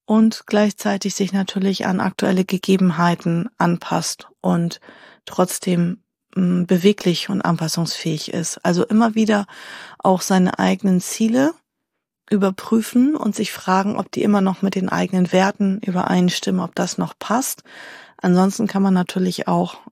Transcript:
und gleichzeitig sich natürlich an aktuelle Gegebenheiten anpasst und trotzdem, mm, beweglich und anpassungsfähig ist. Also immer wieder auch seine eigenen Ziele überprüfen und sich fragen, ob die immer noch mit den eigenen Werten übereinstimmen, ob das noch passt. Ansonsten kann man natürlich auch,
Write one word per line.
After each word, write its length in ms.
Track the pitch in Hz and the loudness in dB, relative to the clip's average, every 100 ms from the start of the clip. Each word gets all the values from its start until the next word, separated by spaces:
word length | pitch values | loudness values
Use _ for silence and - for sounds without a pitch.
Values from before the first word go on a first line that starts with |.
| - | 0
und 380 | 220 220 - - | 4 4 0 -2
gleichzeitig 720 | 214 208 - 208 196 196 - | 2 2 0 -4 -4 -4 -4
sich 180 | 185 | -2
natürlich 520 | 196 190 190 190 185 - | -2 -2 -2 -2 0 -2
an 140 | 185 | -2
aktuelle 460 | 190 - 196 185 185 | -2 -2 0 0 0
Gegebenheiten 1040 | 185 - 190 185 160 175 170 170 170 214 - | -2 2 4 4 2 0 0 -2 -2 -4 0
anpasst 680 | 170 170 - 170 - - - _ | 0 0 -2 -4 -4 -10 -16 _
und 400 | 185 175 170 - - - - _ - | -2 0 -2 -6 -18 -20 -20 _ -8
trotzdem, 800 | - 180 - - 175 175 - _ _ _ 190 | -2 -2 -2 -2 0 0 -4 _ _ _ -2
mm, 300 | 180 180 175 | 0 0 2
beweglich 640 | 180 190 208 180 165 - | 4 4 2 0 -2 -2
und 120 | 185 | -2
anpassungsfähig 920 | 175 160 160 - 165 - 165 156 - | 0 -2 -2 -2 -4 -4 -6 -6 -6
ist. 300 | - 165 - - | -6 -6 -4 0
Also 200 | 175 - | 0 2
immer 300 | 214 226 220 | 2 2 2
wieder 320 | 220 208 202 - - - - - | 0 0 -2 -14 -18 -18 -20 -2
auch 220 | - 185 | 0 2
seine 380 | - 190 185 - | 2 4 4 2
eigenen 420 | 190 190 196 180 | 0 0 2 0
Ziele 520 | - - 220 247 285 - _ _ _ _ _ _ _ | 0 -2 0 2 0 -2 _ _ _ _ _ _ _
überprüfen 880 | 208 190 190 - 226 214 247 269 311 | 0 0 -2 0 0 2 2 2 0
und 200 | 214 - | -4 -4
sich 160 | 208 | -6
fragen, 460 | - - 185 196 - | -6 0 0 0 -4
ob 140 | 185 | -6
die 120 | - | -2
immer 180 | 208 208 | 2 4
noch 200 | 190 185 | 2 0
mit 140 | 196 190 | -2 -2
den 140 | 185 | -2
eigenen 420 | 175 180 185 180 | -2 0 0 2
Werten 480 | 185 190 - 196 190 | 2 2 2 -2 -2
übereinstimmen, 800 | - 180 - 180 180 - - 185 | -2 -2 0 2 2 0 -2 -4
ob 140 | 180 - | -4 -4
das 220 | 180 - | -4 -4
noch 160 | 175 - | -8 -8
passt. 460 | - 226 - - _ - - - - - | -4 -4 -4 -10 _ -20 -20 -20 -20 -4
Ansonsten 500 | 185 180 190 196 214 | 2 4 2 0 -2
kann 160 | 196 | 0
man 100 | 196 | 2
natürlich 540 | 185 175 185 185 - - | 2 0 -2 -2 -2 -2
auch, 300 | 175 180 - - | -2 -2 -8 -20